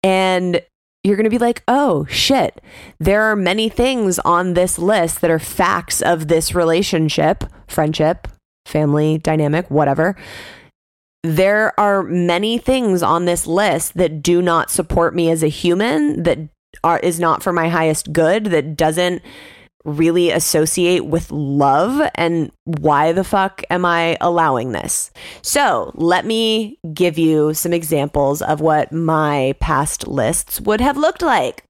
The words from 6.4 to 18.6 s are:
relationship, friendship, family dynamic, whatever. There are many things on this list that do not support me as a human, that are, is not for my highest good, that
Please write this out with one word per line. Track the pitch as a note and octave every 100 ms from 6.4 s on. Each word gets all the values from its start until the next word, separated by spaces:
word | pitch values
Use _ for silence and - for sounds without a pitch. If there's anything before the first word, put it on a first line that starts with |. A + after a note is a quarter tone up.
| D#3+ F3+
relationship, | E3 E3 G3 F3 D#3 - D3+ F#3+ - - -
friendship, | - D3+ D#3+ D#3 F3 - - _ _ -
family | D3 D3+ D3 D3+ D#3
dynamic, | D#3 D#3 D3 D#3 F3
whatever. | D3 C#3+ C#3 E3 F#3+ - - - - - _ _ _ _ _
There | E3 D#3 F#3+ G#3 A3 -
are | G#3 G3
many | F#3 F3+ F3 F3 G#3+ A#3
things | - C4 A#3 F#3
on | - E3 F3
this | F3 -
list | E3+ G#3 D#3 - -
that | F3 D#3
do | C#3+ F3
not | F3+ E3 -
support | - E3 - E3+
me | F#2+ E3
as | E3
a | D#3
human, | - E3+ F3 A3+ D4+ D4 -
that | E3+ C3+ D#3 _ _ -
are, | E3 E3+
is | F3 E3
not | E3+ D3+
for | -
my | F3 E3
highest | E3+ D#3+ D3+ -
good, | D#3 D#3+ G3+ G#3+
that | E3+